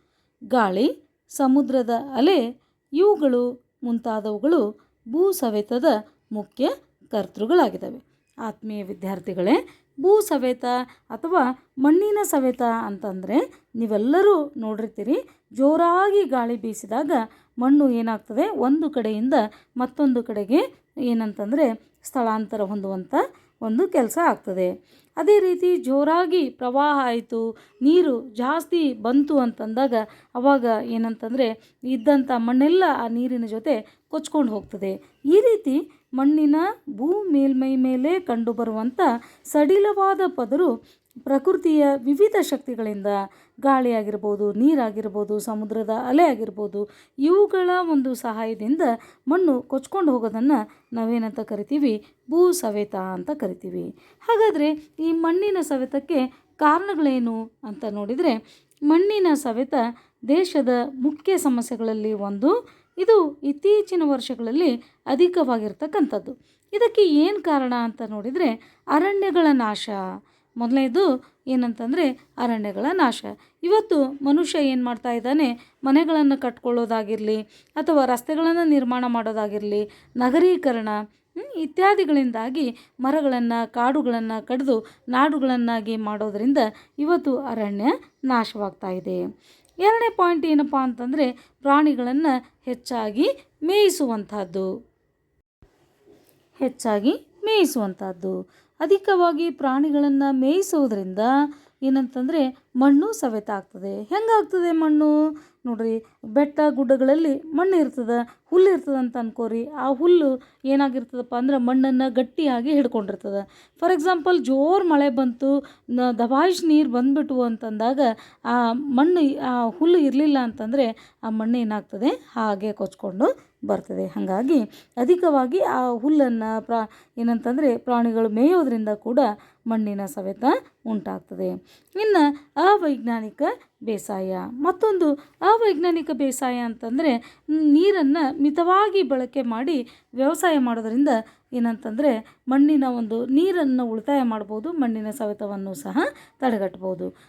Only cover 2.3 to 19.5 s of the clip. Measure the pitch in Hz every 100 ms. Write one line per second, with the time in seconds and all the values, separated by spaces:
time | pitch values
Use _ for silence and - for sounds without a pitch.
2.3 | 370 233 254 _ _ - 285 403 370 294
3.3 | 247 247 254 _ - 240 233 233 214 214
4.3 | 208 254 339 208 - _ _ 226 277 381
5.3 | 359 247 208 208 247 311 214 214 _ -
6.3 | 214 202 - 294 554 _ _ - - 190
7.3 | - 214 349 254 180 - 247 _ _ _
8.3 | - 220 214 220 208 190 196 190 190 170
9.3 | 185 185 330 - _ _ - 339 427 415
10.3 | 294 254 247 247 247 247 - - 226 330
11.3 | 359 254 262 _ - 277 330 415 415 392
12.3 | 302 262 247 240 226 220 196 208 185 185
13.3 | 240 523 - _ 226 226 214 226 320 403
14.3 | 381 285 - 220 214 220 220 208 349 -
15.3 | _ _ 214 277 311 339 359 403 403 349
16.3 | 254 233 233 220 214 202 226 294 294 226
17.3 | _ _ - 254 285 277 233 226 220 -
18.3 | 220 381 359 247 294 311 277 220 214 247
19.3 | 285 214